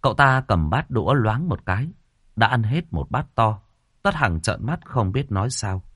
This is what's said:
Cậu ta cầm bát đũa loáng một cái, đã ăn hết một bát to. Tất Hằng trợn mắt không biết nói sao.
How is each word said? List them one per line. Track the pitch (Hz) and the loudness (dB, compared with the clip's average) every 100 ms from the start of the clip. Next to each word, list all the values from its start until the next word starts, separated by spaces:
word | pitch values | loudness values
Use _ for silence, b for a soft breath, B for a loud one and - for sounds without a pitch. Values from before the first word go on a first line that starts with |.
Cậu | 139 | 0
ta | - 139 131 131 | 4 4 4 2
cầm | 92 78 | 0 2
bát | 117 - | -2 0
đũa | 120 90 | -2 2
loáng | 139 107 117 175 | 2 2 0 -2
một | 113 - | -4 -4
cái, | 95 151 - _ _ _ - | -4 -4 -10 _ _ _ 0
đã | 113 | 2
ăn | 123 | 2
hết | 110 151 170 | 0 -2 -2
một | - - | -6 -4
bát | 131 - - | -4 -4 0
to. | 110 104 _ _ _ _ | 0 0 _ _ _ _
Tất | 196 165 | -4 0
Hằng | 120 82 | 0 0
trợn | 82 - 113 | -2 -4 -6
mắt | 170 - | -6 -4
không | 127 98 | -2 0
biết | 123 - | -2 -2
nói | 98 117 | -2 -2
sao. | - 104 92 - | -4 -6 -6 -8